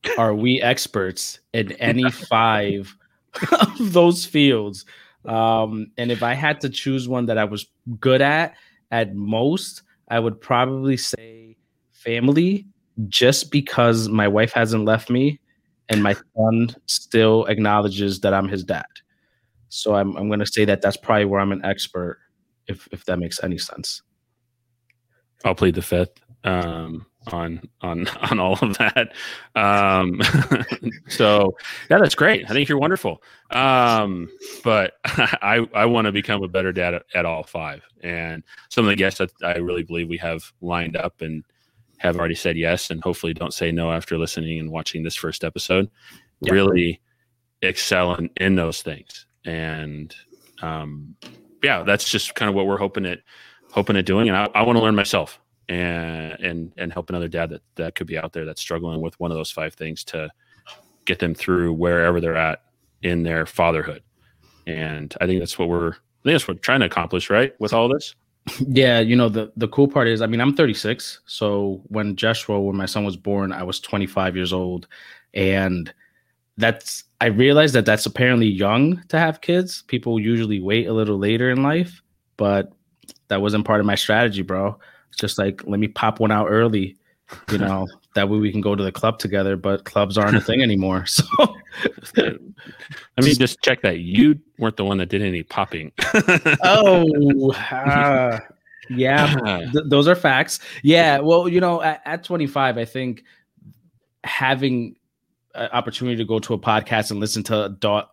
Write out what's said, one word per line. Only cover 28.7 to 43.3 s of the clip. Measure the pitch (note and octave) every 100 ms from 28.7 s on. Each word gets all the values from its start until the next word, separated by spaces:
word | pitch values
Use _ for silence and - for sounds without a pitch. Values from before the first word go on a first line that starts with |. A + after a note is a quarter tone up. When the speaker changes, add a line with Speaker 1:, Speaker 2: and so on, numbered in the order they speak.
| G2
Speaker 2:
that. | A2 - A#2 - - - -
Um, | A2 G2+ G2+ G2 F#2+ F#2 F2+ - D3+ C3 B2 A#2 B2 A#2 -
<laughs> | -
so | - A2 G#2 G2 - - - -
yeah, | F3
that's | F#3
great. | - D#3+ A3 -
I |
think | B2 C#3+
you're | C#3+
wonderful. | D3 F#3 G2+ D#2+ _ - _
Um, | B2+ C3+ B2+ A#2+ A2+ G2+ F#2 E2+ - - -
but | A#2+ G#2+ F#2+ _
<laughs> |
I, | - - A#2 - G2 A2+ A#2
I | G#2+ A#2
wanna | A#2 G#2+
become | G2+ G2+ G#2
a | F#2+
better | F#2 F#2
dad | F#2 F2
at, | F2 _
at | F2+ E2+
all | E2
five. | D#2 E2+ D#2 C#2+ _ _
And | F2 E2+ E2 D#2+ - - _
some | -
of | A2
the | G2
guests | F#2+ -
that | F#2 _
I | F2 F2
really | F2 F2
believe | E2 E2+ E2+
we | E2+
have | E2+ E2 - _
lined | F2 E2+ E2+ E2
up | E2+ _
and | D#2+ D#2 - _ _ _ _ _
have | F#2 F2
already | E2+
said | E2 F2+ E2
yes, | E2 F2 -
and | E2
hopefully | F2+ F2 E2